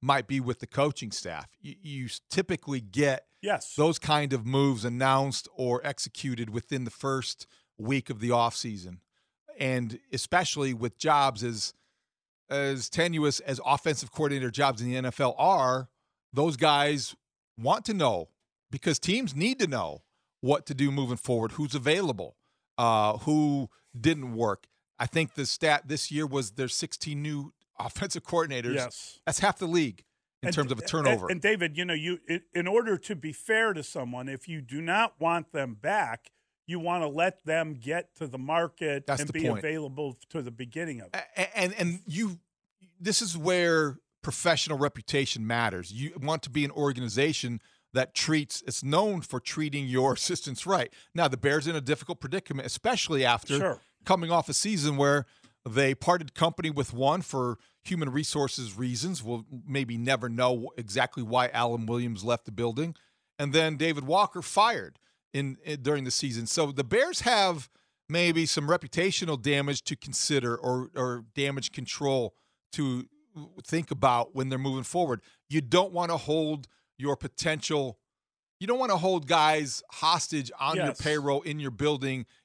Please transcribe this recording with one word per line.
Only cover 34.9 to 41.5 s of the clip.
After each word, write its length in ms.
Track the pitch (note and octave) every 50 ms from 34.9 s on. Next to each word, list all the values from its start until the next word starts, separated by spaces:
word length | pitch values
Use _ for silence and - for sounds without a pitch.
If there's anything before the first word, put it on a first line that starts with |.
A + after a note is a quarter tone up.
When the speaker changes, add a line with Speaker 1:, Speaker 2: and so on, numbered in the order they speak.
| F#3 G#3+ A#3 A3+ - -
Speaker 2:
want 340 | E3 E3 E3+ E3+ D#3 -
them 220 | - D3 C3+ B2 A2
back, 580 | G#2 - E3 G#3 G#3 D#3+ A#2 A#2 - _ - _ _ _ _ _ _ _
you 120 | D#3+ F3 E3+
wanna 300 | E3 F3 F3 F3 D#3 D3
let 360 | C#3 D#3+ F3 F#3+ - _ -
them 300 | D#3 D#3 E3 D#3+ D#3 D3
get 400 | A#2+ A2 C#3 D#3+ F3 - - _
to 100 | - D#3+
the 120 | C3 B2+ B2+
market 640 | C3 C#3+ D#3+ E3+ E3+ D#3+ - - E3 D3+ C#3+ C#3 C#3
Speaker 1:
That's 140 | - C#3 B2+
Speaker 2:
and 80 | D3 F3
Speaker 1:
the 40 |
Speaker 2:
be 140 | - D#3+ D#3+ D3
Speaker 1:
point. 100 | - G2+
Speaker 2:
available 580 | D#3 D3+ D#3+ D#3+ D3 C3 C3 C#3+ D3+ C3+ B2 - - _
to 120 | - D#3+
the 80 | B2 A#2+
beginning 480 | A2+ A#2+ B2+ A#2 A2+ D#3 F3 D#3+ C3 A2+
of 80 | F#2 -
it. 60 | - F#3+ - - -
Speaker 1:
A-, 40 | G3
a-, 160 | F#3+ F#3+